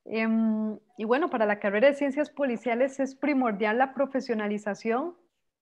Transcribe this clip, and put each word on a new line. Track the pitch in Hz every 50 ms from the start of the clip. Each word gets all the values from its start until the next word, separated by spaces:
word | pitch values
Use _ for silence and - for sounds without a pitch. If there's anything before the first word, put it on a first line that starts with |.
| -
Em, | - - 220 220 226 220 226 226 220 220 214 214 214 214 - _ _ _ -
y | 208
bueno, | 214 240 277 339 349
para | - 233 220
la | 208 208 208
carrera | - 208 196 208 233 277
de | 285
ciencias | 285 285 277 262 294 302 294
policiales | - - 285 262 240 220 - 254 233 233 262 277 269 -
es | 269 262 269
primordial | - - 285 294 269 254 233 214 190 220 214 214 -
la | 175 262 -
profesionalización | - 277 269 - 262 - - 233 214 214 208 208 208 208 214 196 196 - 226 226 247 302 349 349 _ _ _ _ _ _ _ _ _